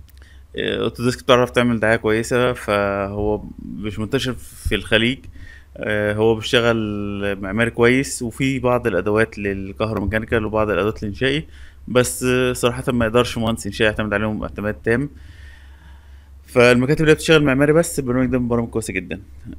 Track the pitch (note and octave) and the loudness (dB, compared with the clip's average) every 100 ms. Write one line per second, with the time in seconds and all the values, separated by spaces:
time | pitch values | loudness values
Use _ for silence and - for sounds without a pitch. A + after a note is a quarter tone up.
0 | - - - - - - G#2 G#2 A2 A#2 | -20 -20 -20 -20 -16 -6 -4 -2 -4 -2
1 | B2 A#2+ - B2 B2 B2 A#2+ A2+ A2 A#2 | -2 -2 4 4 4 2 2 2 2 2
2 | A2 A2 A#2 B2 B2 B2 - G2+ G2+ G2 | 2 0 0 0 0 -2 -2 0 0 -2
3 | G2 G#2 G#2 G#2 - - - C#2 G#2 G2+ | -4 -2 -2 -2 -4 -14 -12 -8 -8 -6
4 | G#2 C3 B2 A#2 - - - G#2 - A2 | -2 -2 -2 -6 -12 -8 -2 -2 2 2
5 | A#2 C#3 - - - - - - - G#2 | 2 -2 -10 -18 -18 -18 -20 -10 -4 -2
6 | G#2 G#2+ A2+ A2 - B2 A#2 A2+ G#2+ G#2 | 0 2 2 2 2 2 2 2 -2 -4
7 | G2+ G2+ G2+ F#2+ G2 A2 A#2 A#2+ A#2+ B2+ | -6 -4 -4 -4 -4 -2 -2 4 4 4
8 | C#3 - A#2+ - C3+ C3+ B2 B2 A#2+ F2 | 0 -6 -8 -2 -2 0 0 0 0 -2
9 | G2+ G#2+ A2+ - G2+ G2 F#2+ G2 G#2+ G#2 | 0 0 0 -2 -6 -4 -8 -4 -4 -2
10 | G2 A2 A2 A#2 G#2+ A2 G#2+ F2+ G#2 - | -2 -2 0 -2 0 -2 0 0 0 -2
11 | G#2+ F#2+ C3 D3 - - - - - B2 | -8 -4 -2 -2 -6 -18 -20 -18 0 0
12 | B2 - B2+ B2+ B2+ B2 A#2+ B2+ C3+ A#2+ | 0 0 0 2 0 0 0 0 -2 0
13 | A2+ A#2 A2+ A#2+ A2+ A2+ G#2 - G#2+ G#2+ | 2 2 2 0 -2 -2 -6 0 0 0
14 | G#2+ G2+ G#2+ G#2 - - G#2 - A2+ A#2+ | -2 0 -2 -4 -6 -6 -6 -4 0 0
15 | C#3+ - - - - - - - - - | -2 -10 -20 -20 -20 -20 -20 -20 -20 -20
16 | - - - - - B2+ A#2+ B2 C3 D#3 | -20 -20 -20 -20 -2 6 6 6 4 4
17 | D#3 D3+ - D#3 D3 C3 D3 D#3 E3 - | 4 4 6 4 6 2 4 4 2 -2
18 | B2+ B2+ B2+ B2+ A#2+ A#2 A#2 A2+ A2 F#2+ | -2 0 2 0 0 0 0 -4 -4 -6
19 | F2 F2 - - - | -6 -10 -10 -18 -16